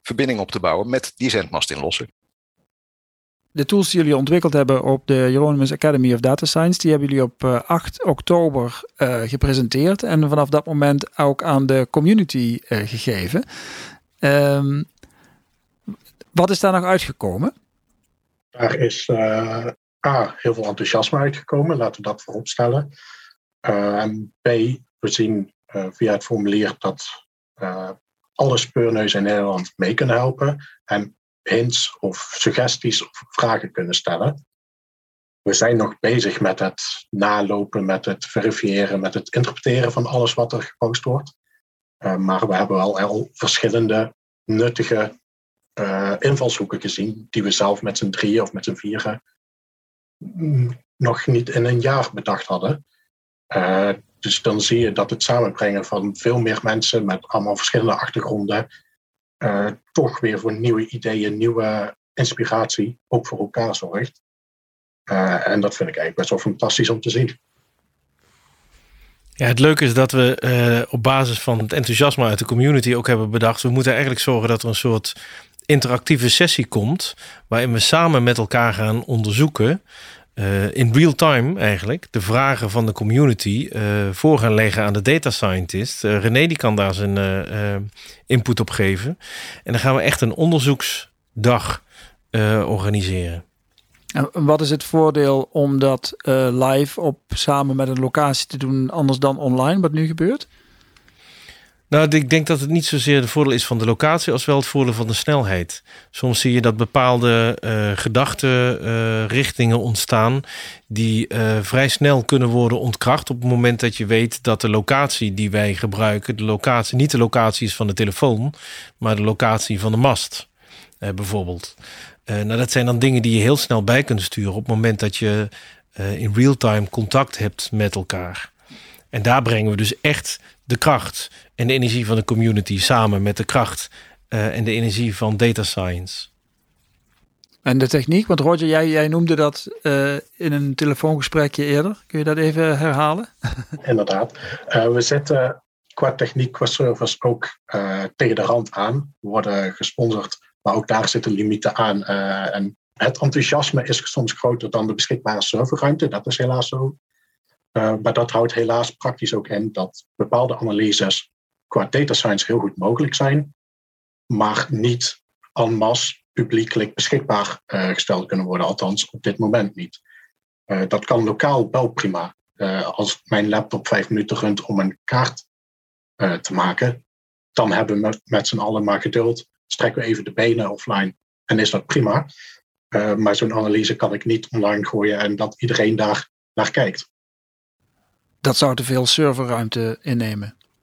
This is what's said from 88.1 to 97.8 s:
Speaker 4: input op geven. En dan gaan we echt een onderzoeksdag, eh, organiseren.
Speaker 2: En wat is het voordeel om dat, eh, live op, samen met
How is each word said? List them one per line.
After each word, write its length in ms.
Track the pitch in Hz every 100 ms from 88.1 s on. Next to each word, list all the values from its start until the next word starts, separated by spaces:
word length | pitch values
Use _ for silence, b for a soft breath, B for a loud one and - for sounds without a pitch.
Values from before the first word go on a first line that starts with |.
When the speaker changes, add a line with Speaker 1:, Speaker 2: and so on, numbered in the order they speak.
| B -
Speaker 4:
input 340 | 127 113 117
op 100 | 113
geven. 480 | - 98 92 123 180 B B B B
En 80 | -
dan 80 | 117
gaan 140 | 135 131
we 60 |
echt 180 | 107 -
een 120 | 123
onderzoeksdag, 1500 | - 165 160 135 135 - - - _ _ 113 113 120 - - b b b b _
eh, 340 | 113 107 110 80
organiseren. 760 | 101 101 104 92 92 85 85 - _ _ _ _ _ -
Speaker 2:
En 160 | - 139
wat 280 | 175 147 151
is 100 | 147
het 140 | 151
voordeel 640 | - 160 156 147 139 135 -
om 260 | 160 143 135
dat, 360 | 135 131 - -
eh, 320 | - 131 127 123 131
live 320 | 135 143 -
op, 200 | 165 139 _
samen 480 | - - 139 139
met 120 | 135